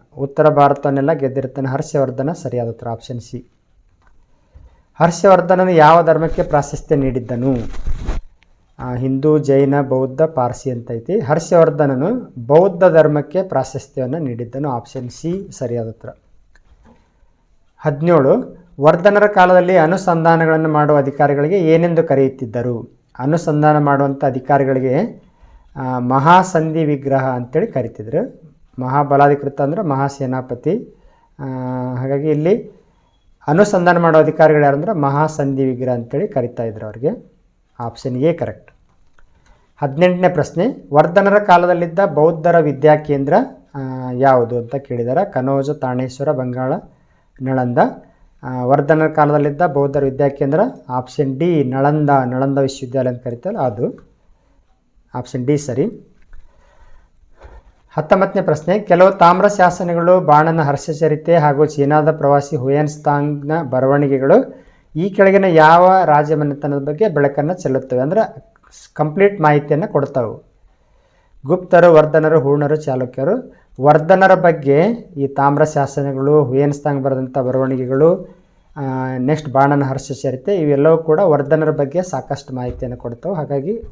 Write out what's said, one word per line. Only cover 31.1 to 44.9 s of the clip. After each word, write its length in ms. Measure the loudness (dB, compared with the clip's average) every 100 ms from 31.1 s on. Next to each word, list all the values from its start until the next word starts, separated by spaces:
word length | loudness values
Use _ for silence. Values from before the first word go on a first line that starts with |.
| _ _ -14
ಆ, 40 | -10 -8 -8 -8 -6
ಹಾಗಾಗಿ 360 | -6 -4 -4 -2
ಇಲ್ಲಿ 420 | -2 0 -2 -4 -20 _ _ _ _ _ _ 0
ಅನುಸಂಧಾನ 500 | 2 2 2 2 2
ಮಾಡುವ 240 | 4 4
ಅಧಿಕಾರಿಗಳು 420 | 4 4 4 4
ಯಾರಂದ್ರೆ 300 | 2 2 -2
ಮಹಾಸಂಧಿ 720 | -2 -2 0 -2 -2 -4 -2 -2
ವಿಗ್ರಹ 280 | -2 -4
ಅಂತೇಳಿ 340 | -4 -6 -6 -4
ಕರಿತಾ 360 | -4 -6 -6
ಇದ್ರು 220 | -8 -8 -14
ಅವ್ರಿಗೆ. 480 | -6 -6 -6 -12 _ _ _ _ -14
ಆಪ್ಷನ್ 380 | -12 -10 -8 -2
ಎ 160 | -2
ಕರೆಕ್ಟ್. 380 | -2 -6 -10 _ _ _ _ _ _ -20 _ _ _ _ _
ಹದಿನೆಂಟನೇ 480 | -6 0 0 2 0
ಪ್ರಶ್ನೆ, 600 | 0 -2 -2 -4 -4 0
ವರ್ಧನರ 460 | 2 2 2 2 2
ಕಾಲದಲ್ಲಿದ್ದ 600 | 4 4 4 0 -2 -2 0
ಬೌದ್ಧರ 540 | 2 2 2 2 2
ವಿದ್ಯಾಕೇಂದ್ರ, 720 | 2 2 4 4 0 -4 0 0 0 -8 _ -12
ಆ, 40 | -10 -10 -8
ಯಾವುದು 460 | 0 4 4 2 -4
ಅಂತ 180 | -6 -10
ಕೇಳಿದಾರೆ. 560 | -8